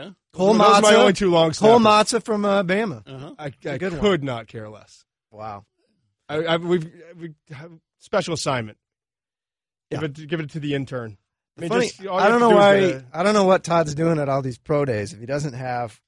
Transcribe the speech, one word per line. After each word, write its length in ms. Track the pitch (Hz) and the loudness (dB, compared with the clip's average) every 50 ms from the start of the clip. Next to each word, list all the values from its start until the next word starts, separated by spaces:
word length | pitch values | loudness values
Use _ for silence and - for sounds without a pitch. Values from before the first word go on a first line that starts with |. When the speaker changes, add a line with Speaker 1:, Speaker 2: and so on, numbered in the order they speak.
| 143 | -18
Speaker 1:
Yeah. 60 | 196 185 _ _ _ - | -18 -20 _ _ _ -6
Speaker 2:
Cole 220 | 175 185 202 220 | -2 2 2 4
Speaker 3:
Those 80 | 214 208 | 6 6
are 180 | 208 202 208 | 6 6 6
my 100 | 214 208 208 | 6 6 6
Speaker 2:
Mazza. 20 | 214 | 6
Speaker 3:
only 140 | 202 202 185 | 6 4 2
two 180 | - 202 185 | 2 0 2
long 220 | 170 165 165 160 151 | 2 2 2 2 0
Speaker 2:
Cole 260 | - 196 220 233 240 | 2 4 6 6 6
Speaker 3:
snappers. 340 | 220 214 214 214 208 - - | 6 6 4 4 4 2 -2
Speaker 2:
Mazza 120 | 220 - | -4 -4
from, 200 | - 220 208 208 | -4 -4 -2 -2
uh, 160 | 202 196 202 196 | 0 0 0 0
Bama. 380 | 170 185 202 233 202 135 107 104 | 0 -2 -2 -2 -4 -8 -10 -14
Speaker 1:
Uh-huh. 280 | 135 135 131 139 160 294 - | -18 -18 -18 -18 -18 -16 -14
Speaker 3:
I, 80 | - 143 | -14 -14
Speaker 2:
It's 180 | 110 _ - | -14 _ -12
a 60 | 156 139 | -10 -8
Speaker 3:
I 60 | 123 | -8
Speaker 2:
good 140 | 180 196 170 | -8 -8 -6
one. 80 | 143 | -2
Speaker 3:
could 240 | 202 208 190 156 139 | -2 0 0 0 -4
not 220 | 135 123 113 113 - | -6 -8 -8 -12 -14
care 220 | - 113 107 107 | -16 -16 -16 -16
less. 340 | 107 101 _ _ _ _ _ _ _ _ _ _ | -18 -20 _ _ _ _ _ _ _ _ _ _
Speaker 2:
Wow. 360 | 110 104 107 110 104 101 98 _ _ _ _ _ _ _ _ _ _ _ _ | _ -16 -16 -14 -14 -16 -18 _ _ _ _ _ _ _ _ _ _ _ _
Speaker 3:
I, 100 | - 147 156 165 | -10 -8 -6 -2
I, 120 | 165 165 | -2 -2
we've, 340 | 170 175 170 180 180 156 170 - - 156 170 175 165 | -2 -2 0 -2 -2 -2 -4 -14 -20 -20 -20 -20 -18
we, 140 | 170 170 147 _ _ - 147 127 156 175 165 - _ _ _ _ | -18 -18 -18 _ _ -20 -20 -20 -20 -20 -20 -20 _ _ _ _
special 340 | _ - - 202 165 - 165 | _ -6 -4 -4 -4 -4 -6
assignment. 440 | 131 - 156 135 123 113 107 - _ _ _ _ _ _ _ _ _ _ _ _ _ _ _ _ _ _ _ _ _ _ - | -6 -4 -4 -4 -6 -6 -10 -14 _ _ _ _ _ _ _ _ _ _ _ _ _ _ _ _ _ _ _ _ _ _ -12
Give 100 | 156 143 | -10 -8
Speaker 2:
Yeah. 60 | 160 | -8
Speaker 3:
it, 200 | 151 135 151 156 | -8 -10 -10 -12
give 140 | 143 170 160 | -8 -8 -8
it 100 | 156 139 - | -8 -8 -10
to 80 | 160 | -10
the 140 | 143 147 143 | -6 -6 -4
intern. 440 | 139 135 - 135 123 117 110 104 _ _ _ _ _ _ _ _ - | -4 -6 -6 -10 -12 -12 -12 -16 _ _ _ _ _ _ _ _ -12
Speaker 2:
The 20 | |
Speaker 3:
I 20 | 170 | -8
mean, 40 | 170 | -4
Speaker 2:
funny, 180 | 214 240 240 196 | -2 -2 -2 -2
Speaker 3:
just, 180 | - - 190 | -6 -10 -12
all 120 | 196 180 185 | -6 -2 0
you 60 | 185 | 2
Speaker 2:
I 40 | 208 | 2
don't 100 | 233 240 | 4 4
Speaker 3:
have 0 | |
Speaker 2:
know 80 | 240 233 | 4 6
Speaker 3:
to 60 | 208 | 6
do 40 | 202 | 6
Speaker 2:
why, 180 | 202 202 196 | 6 6 6
Speaker 3:
is, 160 | 196 190 180 139 | 4 2 0 -2
uh, 80 | 131 131 - - | -4 -10 -12 -8
Speaker 2:
I 100 | 156 180 | -4 -2
don't 100 | 208 214 | 0 2
know 100 | 208 196 | 2 4
what 180 | 185 190 175 - | 4 2 2 2
Todd's 320 | 165 170 170 160 151 147 | 0 0 0 0 -2 -2
doing 240 | 147 165 165 165 151 | -2 0 0 0 0
at 120 | 143 135 | -2 -2
all 100 | 135 139 | -2 -4
these 160 | 131 131 117 | -4 -6 -10
pro 300 | - _ - 151 147 143 | -10 _ -4 -2 -2 -2
days 260 | 135 113 107 101 104 - | -2 -2 -4 -6 -8 -10
if 80 | 104 | -14
he 60 | 120 | -10
doesn't 260 | 117 139 147 147 151 117 | -8 -8 -6 -6 -8 -10
have 480 | 127 131 127 123 123 120 110 - _ _ | -10 -10 -8 -8 -8 -8 -10 -12 _ _